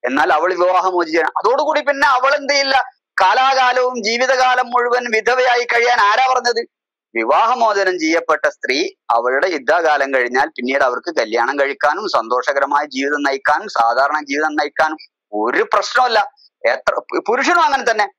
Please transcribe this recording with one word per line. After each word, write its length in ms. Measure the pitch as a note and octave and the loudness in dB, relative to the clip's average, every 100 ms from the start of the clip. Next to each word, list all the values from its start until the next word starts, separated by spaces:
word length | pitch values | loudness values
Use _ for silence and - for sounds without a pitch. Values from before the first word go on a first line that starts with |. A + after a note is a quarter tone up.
| B2 | -4
എന്നാൽ 280 | C3+ D#3+ | -2 0
അവൾ 200 | D#3 E3+ | 2 0
വിവാഹമോചിതയാണ്. 760 | F3+ F3+ F3+ F#3 F3+ E3 D#3+ D#3 - | 0 2 2 0 -2 -2 -2 -2 0
അതോടുകൂടി 440 | G3+ C4+ D4+ D4+ | 0 0 0 -2
പിന്നെ 260 | C#4+ C#4 C#4 | -2 0 2
അവൾ 280 | B3+ C4 C#4+ | 2 2 0
എന്ത് 180 | C#4 | 0
ചെയ്യില്ല, 300 | C#4+ C4+ C4 A#3+ _ _ - | -2 2 0 -2 _ _ 0
കാലാകാലവും 800 | F#3 A3+ C4 C4 B3+ B3+ B3+ B3 | 2 4 2 2 2 2 -2 -2
ജീവിതകാലം 680 | G#3 A#3 B3+ C4 B3+ B3 B3 | -4 -2 0 2 2 2 0
മുഴുവൻ 420 | B3 A#3+ A#3+ A#3+ | 0 0 -2 0
വിധവയായി 520 | A3 A3 B3+ B3+ A#3+ | -2 0 0 2 0
കഴിയാൻ 360 | A#3+ A#3 A#3+ A#3+ | 0 0 2 2
ആരാ 340 | G3+ A3 C4 | 2 2 2
പറഞ്ഞത്? 320 | B3+ A#3+ A#3 A#3+ _ _ _ _ A2+ | 0 0 -4 -6 _ _ _ _ -6
വിവാഹമോചനം 840 | A2+ D#3 A3+ B3 A3+ G3+ F#3+ F3+ | 0 2 2 2 0 0 -2 -2
ചെയ്യപ്പെട്ട 500 | D#3+ E3 E3 D3+ D3+ | 0 -2 0 -2 -2
സ്ത്രീ 400 | - - C3 F#3 - _ | -4 -4 -2 -2 -8 _
അവളുടെ 380 | A#2 A#2+ C3 F3+ | 0 2 0 0
യുദ്ധകാലം 680 | D#3+ B2 E3 E3 D3 C#3 | -2 0 0 2 0 0
കഴിഞ്ഞാൽ 340 | C3+ A#2+ B2 D3+ | 0 0 0 -2
പിന്നീട് 360 | - B2 C#3 | -2 -4 0
അവർക്ക് 320 | C3+ B2 C#3+ D#3 | 0 0 -6 -4
കല്യാണം 440 | A2 A2+ A#2+ C#3+ | -2 0 -2 0
കഴിക്കാനും 500 | C#3 C3+ D3 D#3+ G#3 | -2 0 0 0 -2
സന്തോഷകരമായ 760 | C#3+ A2+ B2 A#2+ C#3 C#3 C#3+ D3+ | -2 0 -2 0 0 0 0 -2
ജീവിതം 380 | C3 C#3 D3 | -4 -4 -2
നയിക്കാനും 460 | C#3+ C3+ C#3+ D3+ G#3 | -2 -2 0 -2 -2
സാധാരണ 560 | C3+ A#2 A#2+ C#3 D3+ C#3+ | -2 0 2 0 -2 -4
ജീവിതം 300 | C#3+ D#3 D3+ | -4 -2 -2
നയിക്കാനും 420 | D3 - D#3 D#3 - _ _ | -6 0 -2 -2 -16 _ _
ഒരു 320 | G#2 A2 C#3 A3 | -4 -2 0 0
പ്രശ്നമല്ല. 580 | G#3+ F#3+ A#3+ B3+ A3 G3+ _ _ _ - | 0 0 0 2 2 -2 _ _ _ -2
എത്ര, 340 | B2+ - - | -2 -2 -4
പു-, 240 | - C#3+ - | -4 -6 -2
പുരുഷനും 340 | A#3+ C#4 F4 | -2 2 2
അങ്ങനെ 300 | D#4 C#4 A#3 | 2 0 0
തന്നെ. 180 | G#3+ G3+ | 0 -2